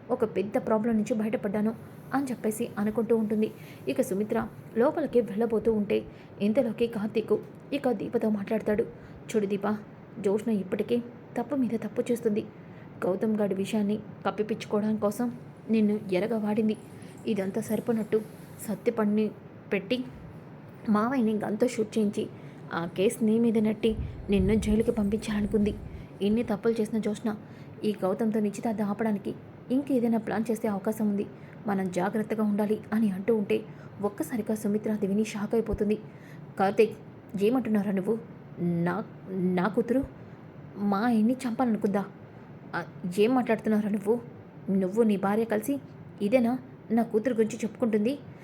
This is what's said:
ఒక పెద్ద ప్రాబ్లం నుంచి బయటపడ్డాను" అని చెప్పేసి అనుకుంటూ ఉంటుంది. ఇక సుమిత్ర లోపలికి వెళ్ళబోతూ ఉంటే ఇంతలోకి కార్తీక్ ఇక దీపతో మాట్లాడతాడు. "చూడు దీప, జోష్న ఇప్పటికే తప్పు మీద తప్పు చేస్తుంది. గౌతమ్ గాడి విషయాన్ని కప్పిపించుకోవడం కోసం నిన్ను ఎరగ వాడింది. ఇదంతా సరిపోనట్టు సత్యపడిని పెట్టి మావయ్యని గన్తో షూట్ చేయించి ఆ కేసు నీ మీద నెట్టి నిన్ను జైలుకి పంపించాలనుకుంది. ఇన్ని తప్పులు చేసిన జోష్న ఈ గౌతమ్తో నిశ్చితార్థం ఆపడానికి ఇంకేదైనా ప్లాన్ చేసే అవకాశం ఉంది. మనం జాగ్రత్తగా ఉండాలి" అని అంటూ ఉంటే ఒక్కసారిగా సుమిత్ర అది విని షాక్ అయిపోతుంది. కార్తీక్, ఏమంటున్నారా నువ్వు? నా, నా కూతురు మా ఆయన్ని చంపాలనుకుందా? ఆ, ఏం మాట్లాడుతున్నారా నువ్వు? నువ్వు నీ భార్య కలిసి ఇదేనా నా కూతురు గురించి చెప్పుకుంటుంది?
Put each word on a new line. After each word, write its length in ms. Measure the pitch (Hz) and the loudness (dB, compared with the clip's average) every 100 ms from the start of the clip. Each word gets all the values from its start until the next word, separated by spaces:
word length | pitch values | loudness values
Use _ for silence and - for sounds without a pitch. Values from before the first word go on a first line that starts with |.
| - | -4
ఒక 140 | 254 | 0
పెద్ద 420 | 214 - 202 254 254 | 0 0 0 -2 2
ప్రాబ్లం 280 | 220 233 220 | 2 4 2
నుంచి 180 | 208 | 2
బయటపడ్డాను" 600 | 220 214 - 208 214 214 - - - - | 0 0 0 -2 0 0 -2 -10 -16 -4
అని 120 | 269 277 | -2 0
చెప్పేసి 420 | 226 220 214 240 - | -2 -2 -2 -4 -2
అనుకుంటూ 380 | 208 214 220 226 | 0 0 4 4
ఉంటుంది. 320 | 214 214 220 - - - - | 4 2 0 -2 -14 -10 -4
ఇక 120 | 185 | 0
సుమిత్ర 380 | 170 190 214 226 - - - 226 | 0 0 0 0 -2 -8 -6 2
లోపలికి 420 | 262 339 277 240 | 2 2 2 2
వెళ్ళబోతూ 520 | 202 202 226 220 220 | 2 0 0 2 2
ఉంటే 260 | 220 202 214 - - - - | 2 2 0 -2 -12 -18 -2
ఇంతలోకి 460 | 202 220 233 214 233 | 2 4 2 0 -2
కార్తీక్ 460 | 226 208 226 220 208 - - - | 0 -2 -2 0 0 -2 -14 -6
ఇక 180 | 277 262 | -2 0
దీపతో 400 | 208 - 233 226 | 0 -2 0 0
మాట్లాడతాడు. 560 | 214 196 220 214 208 - - - - | 0 0 -2 0 0 0 -4 -16 -16
"చూడు 240 | - 220 196 | -2 0 0
దీప, 220 | 202 202 214 - - - - | 0 0 -2 -6 -18 -16 -4
జోష్న 300 | 202 214 220 | 0 0 2
ఇప్పటికే 480 | 214 185 208 208 240 233 - - - | 0 0 -2 0 0 -2 -12 -8 -6
తప్పు 180 | 233 | -2
మీద 200 | 277 240 220 | 0 0 0
తప్పు 220 | 208 - | -2 -2
చేస్తుంది. 440 | 240 233 220 208 - - - - - - 185 | 0 2 2 0 -2 -10 -18 -16 -16 -4 0
గౌతమ్ 300 | 190 220 214 | 2 2 2
గాడి 180 | 202 | 2
విషయాన్ని 440 | 190 196 220 202 214 - - 196 | 0 0 0 2 0 -4 -6 -4
కప్పిపించుకోవడం 720 | 196 214 214 - 208 214 214 | -2 -2 -4 -2 0 0 0
కోసం 320 | 202 214 240 240 - - - | 0 0 -4 -4 -14 -16 0
నిన్ను 300 | 220 208 214 196 | 4 4 2 0
ఎరగ 220 | 180 214 226 | 0 2 0
వాడింది. 400 | 208 208 214 214 - - - - - | 0 2 2 0 -6 -16 -16 -10 -2
ఇదంతా 340 | 196 190 220 | 0 0 -2
సరిపోనట్టు 580 | 220 214 - 226 214 214 214 - - - - | -2 -2 0 0 2 0 0 -10 -18 -12 -6
సత్యపడిని 600 | 196 240 226 208 214 214 - - - - | -2 0 2 2 4 2 -2 -14 -18 -4
పెట్టి 320 | 202 180 247 - - - - - - - - - | -2 0 -2 -2 -12 -16 -16 -16 -18 -18 -8 2
మావయ్యని 440 | 208 226 269 220 | 2 4 2 2
గన్తో 340 | 214 214 208 247 | 2 0 2 2
షూట్ 300 | 240 214 226 | 2 0 2
చేయించి 300 | 208 208 - - - - - | 2 0 -4 -8 -16 -16 -6
ఆ 140 | - 170 | -4 -4
కేసు 380 | - 196 240 | 2 2 4
నీ 140 | 220 226 | 4 4
మీద 200 | 233 220 | 4 4
నెట్టి 320 | 214 214 226 220 - - - | 2 2 2 2 -4 -6 2
నిన్ను 240 | 202 190 | 4 6
జైలుకి 380 | 214 214 214 233 | 4 4 4 4
పంపించాలనుకుంది. 840 | 233 202 214 - 208 208 220 208 - - - - - | 2 2 0 0 0 2 2 2 0 -8 -12 -14 -2
ఇన్ని 200 | 196 220 | 2 2
తప్పులు 320 | 233 208 233 226 | 2 0 2 2
చేసిన 180 | 214 226 | 0 0
జోష్న 360 | 208 208 220 214 - - - - | 0 -2 -2 -4 -8 -16 -16 -4
ఈ 100 | 214 202 | -2 0
గౌతమ్తో 360 | 185 208 226 220 | 0 2 2 2
నిశ్చితార్థం 480 | 208 196 240 208 202 | 0 0 -2 0 -2
ఆపడానికి 460 | 208 220 202 220 - - - - | 0 0 0 -2 -8 -12 -18 -2
ఇంకేదైనా 480 | 254 285 262 233 226 | 0 2 2 4 2
ప్లాన్ 260 | 220 202 220 | 0 -2 0
చేసే 180 | 214 220 | 0 0
అవకాశం 400 | 196 208 220 214 | 0 -2 0 0
ఉంది. 180 | 202 214 - - - - | 0 -2 -8 -16 -10 -2
మనం 240 | 196 190 | 0 0
జాగ్రత్తగా 520 | 175 185 220 214 220 | 0 0 0 -2 0
ఉండాలి" 380 | 214 208 208 214 - | 2 2 2 0 0
అని 180 | 220 214 | 2 2
అంటూ 240 | 185 196 226 | 2 2 2
ఉంటే 280 | 202 214 - - - - | 2 0 -2 -12 -16 -4
ఒక్కసారిగా 520 | 202 202 - 233 214 | -4 -2 -4 -2 -2
సుమిత్ర 380 | 220 208 208 220 | -2 0 0 0
అది 140 | 214 196 | 0 2
విని 180 | 202 | 2
షాక్ 300 | 220 214 208 | 0 -2 0
అయిపోతుంది. 440 | 226 220 - 208 214 - - - - - - | 0 0 0 2 0 -2 -16 -18 -16 -14 2
కార్తీక్, 380 | 196 214 214 - - - - 190 | 2 6 4 4 -14 -18 -10 0
ఏమంటున్నారా 500 | 202 262 220 214 196 | 2 2 2 2 2
నువ్వు? 260 | 196 196 220 - - - - | 0 0 -2 -4 -16 -16 -4
నా, 460 | 175 170 170 185 - - - | 0 2 2 0 -4 -12 -8
నా 380 | 190 180 180 196 | -2 2 4 2
కూతురు 360 | 220 233 254 277 - - - - - - - | 2 2 2 0 -8 -18 -18 -18 -16 -14 -2
మా 220 | 202 196 | 0 2
ఆయన్ని 340 | 240 226 220 | 4 6 4
చంపాలనుకుందా? 720 | 254 247 226 247 208 208 196 190 - - - - - - | 2 -2 0 2 2 2 2 -2 -8 -18 -18 -18 -18 -8
ఆ, 80 | 165 - - 185 180 | -8 -8 -8 -4 4
ఏం 160 | 214 | 4
మాట్లాడుతున్నారా 540 | 262 233 214 220 214 208 | 4 4 2 2 2 2
నువ్వు? 320 | 208 202 240 - - - - - | 0 2 0 -2 -14 -18 -12 0
నువ్వు 320 | 190 185 208 | 2 2 4
నీ 140 | 226 202 | 4 4
భార్య 280 | 196 214 | 2 2
కలిసి 300 | 226 214 214 277 - - - - | 2 0 0 -4 -6 -16 -18 -4
ఇదేనా 360 | 202 254 226 - - - - | 2 4 4 0 -6 -16 0
నా 120 | 226 | 2
కూతురు 320 | 226 220 233 | 4 2 2
గురించి 220 | 226 214 220 | 2 2 0
చెప్పుకుంటుంది? 640 | 226 - 240 214 214 285 - - | -6 -2 0 2 2 -2 -8 -16